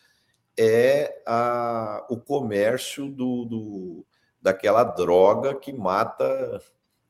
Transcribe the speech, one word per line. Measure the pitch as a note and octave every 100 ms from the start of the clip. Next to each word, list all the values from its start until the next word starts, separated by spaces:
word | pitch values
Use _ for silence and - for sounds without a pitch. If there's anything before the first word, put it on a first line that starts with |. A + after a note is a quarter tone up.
| _ _ _ _ _ -
é | A2 A#2 B2+ C#3+ D3 - -
a, | A#2 A#2+ A#2+ A#2 A#2 A2 G#2 -
o | A#2
comércio | - C#3+ A#2+ G2+ G#2+ B2+ - - C#3
do, | C#3 B2+ B2
do, | A#2 A2+ G#2+ G2 F2+ E2 - _ _ _
daquela | F#2+ F#2+ G#2 G#2+
droga | A#2+ F2+ F2 F2+ F#2+ A2+ C3
que | C#3 -
mata | C3+ F#2 F#2+ A2+ - C3 C3+ B2+ G#2 - _ _ _